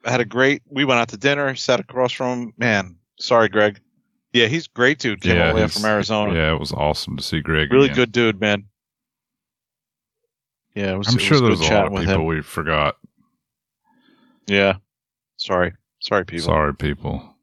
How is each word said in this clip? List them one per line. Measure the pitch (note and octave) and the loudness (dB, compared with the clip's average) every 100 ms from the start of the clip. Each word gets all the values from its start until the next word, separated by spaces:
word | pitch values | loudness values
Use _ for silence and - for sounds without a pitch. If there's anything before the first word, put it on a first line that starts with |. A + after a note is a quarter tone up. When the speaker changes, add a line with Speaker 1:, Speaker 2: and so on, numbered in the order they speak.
| A2+ | -2
Speaker 1:
had | B2 | -2
a | A2+ | -2
great. | A#2 C3 C#3+ _ | 2 2 2 _
We | C3+ C#3 | -4 2
went | B2 | 2
out | A2+ | 0
to | G#2 | -2
dinner. | C#3 C#3+ C#3 B2+ | 0 0 -2 -4
Sat | - B2 | 0 0
across | - B2+ B2 | 0 -2 -2
from | - B2+ B2 | -2 -4 -4
him. | A#2+ - | -8 -4
Man, | A#2+ G#2 F#2 E2+ _ _ | 0 0 -2 -14 _ _
sorry, | - A#2 G#2+ | 2 4 4
Greg. | G#2 G#2 G2+ _ _ _ _ _ | 4 2 0 _ _ _ _ _
Yeah, | A#2+ A2+ | 2 2
he's | D#3+ - | 0 -8
a | - | 0
great | B2 C#3+ | 0 2
dude. | B2 G2 | -4 -4
Came | F#2 F2+ | 0 2
Speaker 2:
Yeah, | E2 | 2
Speaker 1:
all | |
the | A2 | 2
way | |
Speaker 2:
he's | G#2+ - | 0 0
Speaker 1:
from | G#2+ | 0
Arizona. | G#2+ G2 A2 G#2 E2+ | 0 0 -2 0 0
Speaker 2:
Yeah, | D#2 | 0
it | D#2+ | -2
was | C#2+ | -4
awesome | C2+ D2 D2+ - - | -2 -2 -2 -6 -10
to | |
see | - E2 | -6 -6
Greg | D2 D#2 D2 | -2 -2 2
Speaker 1:
Really | C3 C#3 | 4 4
Speaker 2:
again. | B2 | 2
Speaker 1:
good | B2 | -2
dude, | A2+ A#2 G2+ | 0 0 0
man. | G#2 G2+ G#2 _ _ _ _ _ _ _ _ _ _ _ _ _ _ _ _ _ _ _ _ | -2 -2 -6 _ _ _ _ _ _ _ _ _ _ _ _ _ _ _ _ _ _ _ _
Yeah, | - G2 | -6 -4
it | F#2+ | -4
was, | G2+ | -2
Speaker 2:
I'm | B2 | -2
Speaker 1:
it | |
Speaker 2:
sure | - D3+ | 2 2
Speaker 1:
was | |
Speaker 2:
there's | A#2+ F#2 | 4 0
Speaker 1:
good | - | 2
Speaker 2:
a | G#2+ | 2
lot | |
Speaker 1:
chatting | G2 | 0
Speaker 2:
of | |
Speaker 1:
with | F#2+ G2 | -2 0
Speaker 2:
people | F#2+ | 0
Speaker 1:
him. | D#2+ | 0
Speaker 2:
we | D#2+ | -4
forgot. | D2 - D#2 D#2 D2 - _ _ _ _ _ _ _ _ _ _ _ _ _ _ - | -6 -8 -2 0 0 -4 _ _ _ _ _ _ _ _ _ _ _ _ _ _ -2
Speaker 1:
Yeah. | G2 G2 F#2+ _ _ _ _ _ _ | 2 2 0 _ _ _ _ _ _
Sorry. | - F#2 F2 - _ _ | -4 0 0 -4 _ _
Sorry, | - G#2 F2+ | -2 -2 -2
people. | E2+ D#2+ | -6 0
Speaker 2:
Sorry, | D#2+ D2+ C#2+ | 2 0 -2
people. | D2+ C#2+ C#2+ C#2 - _ | -4 -4 -6 -8 -10 _